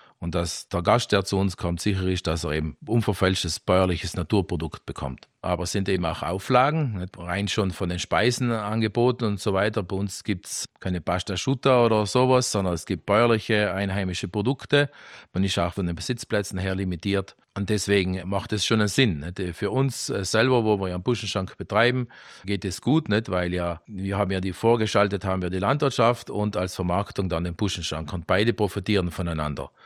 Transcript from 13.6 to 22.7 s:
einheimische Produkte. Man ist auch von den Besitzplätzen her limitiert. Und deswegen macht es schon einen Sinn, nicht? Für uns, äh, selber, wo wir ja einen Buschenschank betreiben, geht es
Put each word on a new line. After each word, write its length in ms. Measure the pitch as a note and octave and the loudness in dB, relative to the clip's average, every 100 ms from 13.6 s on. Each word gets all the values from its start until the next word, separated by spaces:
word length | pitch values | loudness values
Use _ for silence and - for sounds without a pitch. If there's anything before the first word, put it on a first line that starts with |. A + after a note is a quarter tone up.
| G#2 | 2
einheimische 540 | F#2+ G2 G2 F#2 F2+ F#2+ | 0 -2 -2 -2 -4 -4
Produkte. 640 | G#2 G#2 C#3+ - C#3+ C#3+ - - - - | -2 -2 -2 2 2 2 -4 -20 -20 -6
Man 120 | F#2 | 0
ist 140 | F#2+ G2 | 0 2
auch 160 | F2 | 0
von 120 | F#2+ F2+ | 0 -4
den 80 | |
Besitzplätzen 640 | E2 - A#2+ - G#2+ G2 F#2 | -4 -4 -6 -2 -2 -2 -4
her 160 | F#2+ | -2
limitiert. 640 | F#2+ F#2+ F2+ G2+ G2 F#2+ - _ - | -2 -2 -2 0 -2 -2 -14 _ -6
Und 120 | G2 | 0
deswegen 500 | G#2+ - G2+ F#2 F#2 F2+ | 0 4 2 2 -2 -2
macht 240 | G2 - | -4 -2
es 120 | G#2+ | -4
schon 160 | - A2 | 2 2
einen 80 | G#2 | 2
Sinn, 300 | - B2+ D2 | 4 2 2
nicht? 380 | D#2 F#2 F2+ E2 | -6 -6 -6 -4
Für 160 | G2+ | -2
uns, 380 | B2 C#3 - - | 0 -2 -2 -4
äh, 140 | G#2 | -4
selber, 400 | F#2+ A2 B2+ B2+ | 0 2 4 4
wo 140 | A2 G#2 | 4 2
wir 100 | F#2+ | 0
ja 60 | |
einen 80 | F2+ | -2
Buschenschank 540 | F#2 A#2+ G2+ G2+ F#2 - | -2 -2 -2 -4 -4 -8
betreiben, 500 | F#2+ G2+ A#2+ B2+ A#2+ - - - | 0 4 4 2 -4 -10 -20 -14
geht 200 | F#2 G2+ | -4 -2
es 160 | G2 | -2